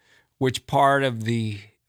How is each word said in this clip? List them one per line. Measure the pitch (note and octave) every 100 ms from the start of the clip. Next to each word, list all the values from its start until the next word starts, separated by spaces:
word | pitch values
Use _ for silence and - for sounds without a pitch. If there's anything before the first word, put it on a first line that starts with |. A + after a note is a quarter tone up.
| _ _ _ -
which | C3 B2 -
part | C#3 C#3 C#3
of | C3+ A#2 A2
the | A#2 A2 G2+ - _